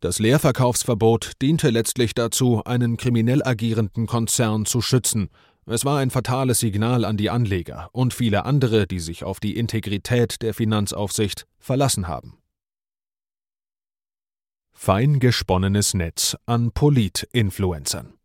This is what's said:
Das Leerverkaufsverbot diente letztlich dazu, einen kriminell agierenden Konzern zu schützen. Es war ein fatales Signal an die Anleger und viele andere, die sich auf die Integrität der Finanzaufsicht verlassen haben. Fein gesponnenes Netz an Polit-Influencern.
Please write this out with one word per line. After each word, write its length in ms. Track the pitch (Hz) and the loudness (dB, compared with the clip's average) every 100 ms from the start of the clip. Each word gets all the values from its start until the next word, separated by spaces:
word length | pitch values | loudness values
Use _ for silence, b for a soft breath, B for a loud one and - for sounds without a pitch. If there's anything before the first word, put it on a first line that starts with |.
Das 180 | 90 87 | -4 0
Leerverkaufsverbot 1120 | 107 131 147 123 127 - - 113 113 113 - - | 2 4 4 2 2 0 -2 2 4 2 -2 -4
diente 300 | 135 160 151 | 0 2 2
letztlich 420 | 117 110 - 117 | 2 -2 0 -2
dazu, 500 | - 117 - 127 113 - | 0 -2 0 2 2 0
einen 320 | 123 120 117 | 0 0 0
kriminell 440 | 127 120 113 135 | 0 2 2 2
agierenden 640 | 131 120 113 113 107 - 113 | 0 -2 0 0 -2 -2 -2
Konzern 600 | 120 113 - 113 107 104 | -2 -2 0 0 0 0
zu 160 | 123 | -2
schützen. 480 | - 127 - 113 92 b b b | 2 2 2 -2 -4 b b b
Es 220 | - 117 139 | -6 -4 0
war 120 | 147 | 0
ein 120 | 135 | 0
fatales 500 | 131 120 127 131 117 | -2 -2 -2 0 0
Signal 460 | 117 101 110 123 101 | 0 0 0 2 0
an 100 | 107 | 0
die 140 | 104 | 0
Anleger 580 | 113 117 95 82 58 87 | 0 0 -2 -4 -12 -12
und 200 | - 127 | -2 -2
viele 320 | - 120 101 | 0 0 0
andere, 420 | 107 143 131 110 95 | 2 2 4 2 2
die 140 | 92 | -2
sich 240 | 82 85 | -6 -8
auf 160 | - 95 | -8 -6
die 160 | 104 - | -4 -4
Integrität 840 | 117 113 101 98 - 123 113 - | -2 -4 -4 -6 -2 0 0 -2
der 100 | 113 | -6
Finanzaufsicht 920 | 101 113 107 101 - 101 - 104 - - _ | -2 0 0 0 -4 -4 -2 -2 -2 -14 _
verlassen 480 | - 131 139 - 87 | -4 0 2 0 -4
haben. 280 | 71 - - _ _ _ _ _ _ _ _ _ _ _ _ _ _ _ _ _ _ _ _ _ _ _ | -8 -12 -20 _ _ _ _ _ _ _ _ _ _ _ _ _ _ _ _ _ _ _ _ _ _ _
Fein 440 | _ - 95 135 143 | _ 0 2 4 4
gesponnenes 760 | 123 117 - 92 95 101 101 | 4 2 0 2 2 2 2
Netz 420 | 98 85 - - - | 0 -4 -4 -4 -4
an 280 | - 117 117 | -4 0 0
Polit-Influencern. 1400 | - 147 139 101 - - 123 104 - 95 82 69 98 60 - | 2 4 4 2 -2 -4 0 0 0 -2 -2 -6 -8 -10 -20